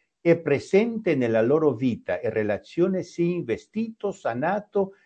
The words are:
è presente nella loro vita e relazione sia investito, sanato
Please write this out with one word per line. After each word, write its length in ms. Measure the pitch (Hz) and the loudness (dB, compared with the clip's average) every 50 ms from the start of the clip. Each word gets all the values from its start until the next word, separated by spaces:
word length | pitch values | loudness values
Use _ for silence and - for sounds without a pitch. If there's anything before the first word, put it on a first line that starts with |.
| _ _ _ _ | _ _ _ _
è 180 | - 170 165 170 | 2 2 2 2
presente 800 | - 147 143 131 - - - 196 226 233 226 220 - 180 156 | 2 0 0 0 0 2 2 2 2 2 -2 -2 -2 0 0
nella 260 | 131 123 117 113 110 | 2 2 2 2 4
loro 320 | 110 120 143 160 156 147 127 | 4 4 4 4 4 2 2
vita 460 | 117 131 127 110 92 - - 90 90 | 2 0 -2 -2 -2 -4 -4 -4 -4
e 100 | - 110 | -4 -2
relazione 720 | - 107 107 104 104 98 - - - 165 170 196 190 185 143 | -2 -2 0 0 -2 -4 -6 -6 -2 0 0 0 0 -2 -6
sia 220 | - - - 170 | -6 -4 -2 -2
investito, 840 | 170 175 175 156 117 110 - - _ - 214 226 226 226 - - 202 | -2 -2 -2 -4 -4 -4 -6 -6 _ -6 -6 -6 -6 -8 -8 -8 -8
sanato 840 | 180 - - 127 117 120 143 170 196 214 208 - - 202 196 190 - _ _ | -6 -6 -6 -6 -4 -2 -2 -2 -2 -4 -6 -4 -2 -2 -2 -2 -6 _ _